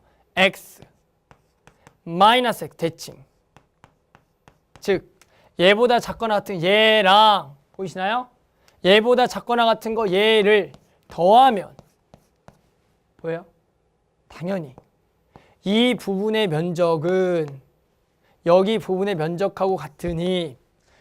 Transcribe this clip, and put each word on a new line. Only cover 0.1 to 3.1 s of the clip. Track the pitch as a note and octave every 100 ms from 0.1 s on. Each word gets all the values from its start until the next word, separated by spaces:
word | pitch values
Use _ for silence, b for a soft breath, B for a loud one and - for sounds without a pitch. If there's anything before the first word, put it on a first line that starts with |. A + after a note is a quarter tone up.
| _ _ -
X, | F#3+ - - - - _ _ _ _ _ _ _ _ _ b b
마이너스 | - E3+ G#3 B3 A#3+ G3+ D3+
X | -
대칭. | E3 D#3 -